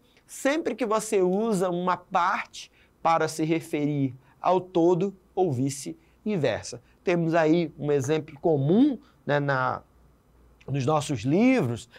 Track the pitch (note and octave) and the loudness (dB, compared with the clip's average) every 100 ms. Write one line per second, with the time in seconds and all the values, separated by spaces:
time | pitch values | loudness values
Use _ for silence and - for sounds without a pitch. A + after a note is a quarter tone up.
0 | _ _ _ - C4+ D4+ D#4+ G#3+ A#3+ A3 | _ _ _ -4 -2 0 -2 -4 -2 -2
1 | A3 G#3 F3+ F#3+ A3+ G3+ F#3 F3 F3+ F3+ | 0 2 2 2 0 0 -2 -2 -2 -2
2 | - F#3+ F3 A3 - - - _ _ _ | -2 0 0 -2 -6 -16 -20 _ _ _
3 | D#3+ E3 D#3 D3+ D#3 D#3+ D#3+ D#3 D3 D3 | 0 2 0 -2 -2 -2 -2 -2 -2 0
4 | C3+ A#2+ _ _ - F#3 F#3 F3 E3 F3+ | -2 -4 _ _ 0 0 0 2 2 2
5 | G3 G3 _ - F#3 B2 C3+ C3+ - D#3+ | 0 -6 _ -2 -2 0 -4 -4 -10 -14
6 | _ _ - G#3 C#3 G2 - B2 - _ | _ _ -4 -2 -2 -2 -8 -16 -20 _
7 | - F3 E3 E3 D#3 E3 D#3+ - C#3+ C#3+ | -2 0 2 2 4 2 0 -4 -2 0
8 | B2+ D#3 D3+ - F3+ D3+ C#3 F#3+ D4 B3 | 0 -2 -4 -4 0 2 2 4 4 0
9 | - _ - C#3+ C#3+ C3+ B2+ G2+ - _ | -8 _ -2 -2 0 0 -2 -4 -10 _
10 | _ _ _ _ _ _ - C#3 B2+ D#3 | _ _ _ _ _ _ -8 -4 0 0
11 | C#3+ C3+ A2+ D#3+ B3 C4 C3 A#2 - | -2 -4 0 2 4 4 0 -4 -10